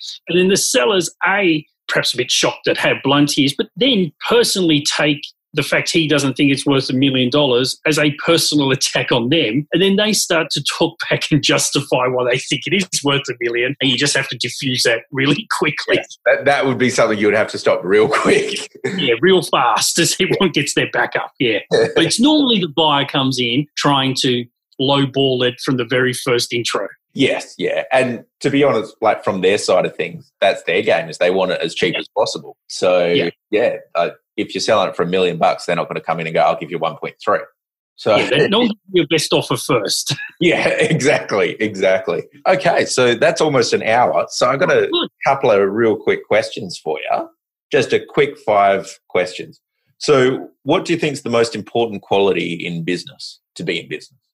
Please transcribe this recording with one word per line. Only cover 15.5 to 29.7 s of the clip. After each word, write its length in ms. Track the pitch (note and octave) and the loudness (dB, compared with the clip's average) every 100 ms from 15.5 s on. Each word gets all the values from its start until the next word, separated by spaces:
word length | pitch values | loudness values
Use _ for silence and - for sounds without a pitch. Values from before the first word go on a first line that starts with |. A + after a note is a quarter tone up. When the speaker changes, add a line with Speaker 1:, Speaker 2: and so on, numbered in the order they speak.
Speaker 1:
<laughs> 60 | - | -2
quickly. 380 | D#3+ D3 - G3 | -2 -4 -2 -2
Speaker 2:
Yeah, 60 | - - - | -2 -6 0
that, 180 | - B2+ | 2 2
that 200 | C#3+ C3+ | 2 2
would 120 | A#2+ | 2
be 100 | B2 | 0
something 280 | - A2+ G#2+ | 2 2 2
you 80 | G#2 | 2
would 80 | G#2 | 2
have 120 | G2+ | 0
to 100 | G2+ | -2
stop 220 | - F#2 | 0 0
real 240 | F2 G#2 G#2+ | 2 4 4
<laughs> 140 | - | 2
quick. 480 | - G3+ - - - - - F#3 | 2 2 0 -6 -10 -10 -8 -4
Speaker 1:
Yeah, 180 | C3+ A2+ | -2 2
real 220 | F#3 F3+ | 4 2
fast 560 | - E3+ B2 G#2+ - - | 2 0 2 0 -2 0
as 180 | E3 - | -2 0
everyone 320 | D#3+ E3+ F#3+ | -2 0 0
gets 220 | D3+ C#3+ | 0 -2
their 160 | - B2+ | -2 -2
back 240 | B2 A#2+ - | -2 -2 -4
up. 160 | - - | -8 -4
Yeah. 180 | A#2+ G2+ | -2 -2
Speaker 2:
<laughs> 60 | - C3+ A2 | 0 0 2
Speaker 1:
But 100 | - | 2
it's 160 | E3 - | 0 2
normally 400 | C#4 D#4 C4 A3 | 4 4 2 0
the 80 | F3 | 0
buyer 360 | C#3+ D#3 C#3+ C3+ | 0 0 2 0
comes 320 | D3+ C3 B2+ | 0 -2 0
in 260 | B2 B2 D3+ - | -2 -2 -4 -2
trying 380 | D3+ C#3 C3 B2 | 0 2 0 0
to 240 | C3+ B2 A#2+ _ _ - | 0 0 -4 _ _ -4
lowball 680 | C3+ C#3 C3+ C3+ C3+ B2+ B2 | 0 2 2 2 0 2 -2
it 140 | B2 | -2
from 120 | - B2+ | -4 -2
the 80 | |
very 280 | A#2 B2+ C3 | 0 0 0
first 400 | B2 - A#2+ - | 0 0 0 0
intro. 340 | A#2+ A2+ - G2 - _ | -4 -4 -4 -6 -12 _
Speaker 2:
Yes, 400 | - A#3 - - - | -2 0 0 -6 -6
yeah. 240 | F2 D#2 - | -4 -2 0
And 340 | C3 B2 A#2 - _ | 0 0 -4 -12 _
to 100 | C#3+ | -2
be 120 | C#3 | 2
honest, 320 | C#3+ A#2 G2+ - | 2 2 -2 -2
like, 240 | A2 - | 0 0
from 160 | - G2 | -2 0
their 180 | F#2 G#2 | 2 0
side 260 | - | 2